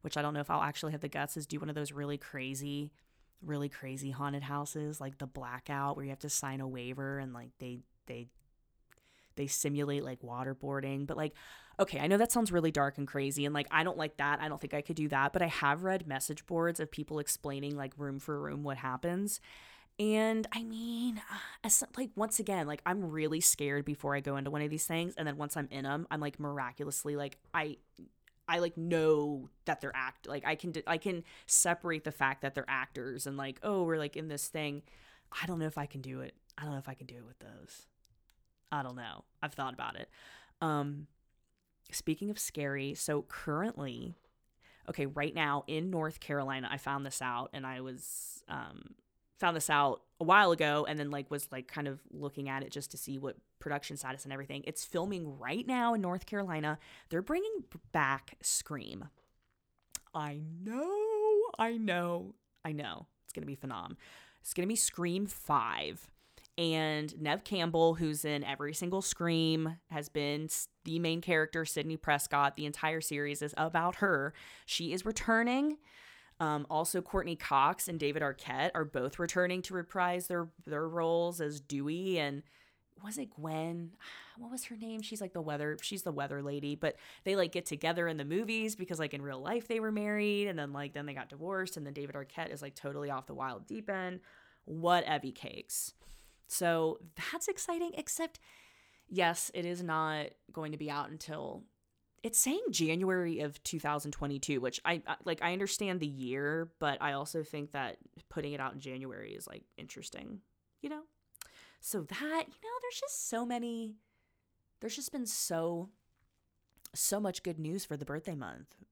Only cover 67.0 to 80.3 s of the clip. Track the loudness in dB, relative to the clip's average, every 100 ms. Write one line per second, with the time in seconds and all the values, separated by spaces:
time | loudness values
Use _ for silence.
67 | -2 -2 0 0 0 0 2 8 8 8
68 | 2 2 0 0 0 -2 -4 -2 0 0
69 | 0 0 4 6 6 4 2 -4 _ -6
70 | -4 0 0 0 -2 -2 -4 _ -2 0
71 | 2 2 4 4 4 2 0 0 0 -2
72 | 2 2 4 4 4 4 -4 0 0 2
73 | 0 -2 -2 -2 -4 0 2 4 2 4
74 | 4 4 2 -4 -18 -20 -6 -4 0 -2
75 | 0 -2 4 4 6 4 4 0 -8 -20
76 | -20 -20 -20 _ 0 2 2 2 2 0
77 | 0 0 0 -4 4 6 6 4 -2 0
78 | 0 2 0 -2 -6 0 0 2 0 0
79 | 0 0 0 4 2 2 -2 -4 -4 2
80 | 2 2 0